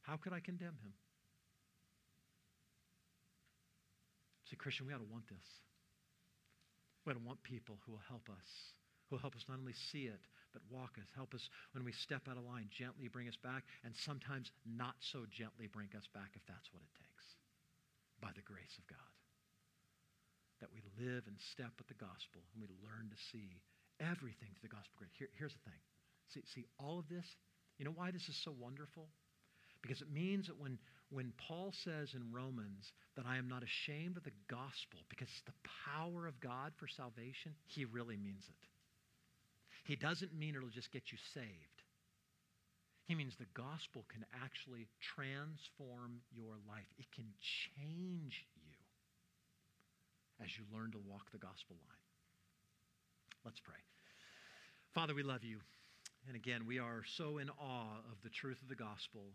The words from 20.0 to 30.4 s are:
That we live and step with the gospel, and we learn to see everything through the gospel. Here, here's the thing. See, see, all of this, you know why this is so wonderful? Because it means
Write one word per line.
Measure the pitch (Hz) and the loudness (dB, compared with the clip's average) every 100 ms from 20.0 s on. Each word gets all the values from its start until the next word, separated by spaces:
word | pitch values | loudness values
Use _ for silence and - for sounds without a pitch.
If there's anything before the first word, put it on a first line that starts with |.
| - - - - - - | -20 -20 -20 -20 -20 -12
That | - | -10
we | 110 101 101 | -10 -10 0
live | 123 123 101 | 2 2 0
and | 101 | -6
step | - - 120 - | -6 -4 -4 -4
with | - | -12
the | 113 | -6
gospel, | 98 90 - 85 87 | -6 -4 -8 -8 -12
and | 110 | -8
we | 104 92 | -6 -8
learn | 104 110 110 | -6 -4 -4
to | 104 - | -4 -4
see | 117 101 90 - - - - | -4 -6 -8 -16 -20 -20 2
everything | 160 170 131 - 107 | 4 4 2 -4 -10
through | 90 110 | -10 -8
the | 104 | -8
gospel. | 101 - 92 - | -10 -12 -12 -4
Here, | 135 | -4
here's | - 147 | 0 -2
the | - - | -2 -10
thing. | 78 - - - - - | -14 -18 -20 -20 -20 -10
See, | 143 | -8
see, | - - 120 - | -6 -6 -6 -4
all | 143 170 | 0 0
of | 151 | 0
this, | 175 170 - - - - - | -2 -4 -8 -18 -20 -20 -2
you | 139 | 0
know | 160 | 4
why | 180 | 4
this | 180 175 | 4 2
is | - | 4
so | - | 2
wonderful? | 135 120 139 147 - 156 - - - - - - - | 2 -2 -2 -4 -8 -10 -12 -20 -20 -20 -20 -20 -6
Because | - 131 | 2 2
it | 151 | 4
means | 147 185 196 | 6 10 8